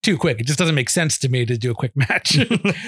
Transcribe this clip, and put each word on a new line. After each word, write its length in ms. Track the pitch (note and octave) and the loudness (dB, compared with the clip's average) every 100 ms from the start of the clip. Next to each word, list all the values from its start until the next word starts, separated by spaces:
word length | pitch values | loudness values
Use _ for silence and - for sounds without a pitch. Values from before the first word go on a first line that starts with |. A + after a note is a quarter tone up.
too 140 | - D#3+ | 0 2
quick. 220 | E3 A2+ | 0 0
It 80 | B2 | -2
just 100 | D3 | 0
doesn't 160 | E3+ D3 | 2 2
make 140 | B2 | 0
sense 280 | F3+ D#3 - | 0 0 0
to 100 | C3 | 0
me 160 | B2+ A#2+ | 0 0
to 100 | A#2 | -2
do 120 | B2 | -2
a 40 | A2+ | -2
quick 160 | C3 C#3 | -4 -2
match. 420 | C3 C4 - D3+ - A#3 G3+ E3+ | 0 0 2 2 2 0 0 -4